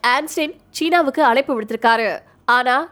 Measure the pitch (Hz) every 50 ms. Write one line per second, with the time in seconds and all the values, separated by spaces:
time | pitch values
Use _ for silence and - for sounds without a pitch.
0 | - 240 247 277 302 302 - 349 302 311 - - _ _ - - 311 330 349 349
1 | 311 269 - 311 302 247 233 262 277 - 269 220 214 208 226 220 - 233 226 233
2 | 226 202 160 - - _ _ _ _ - 240 247 247 254 247 277 330 339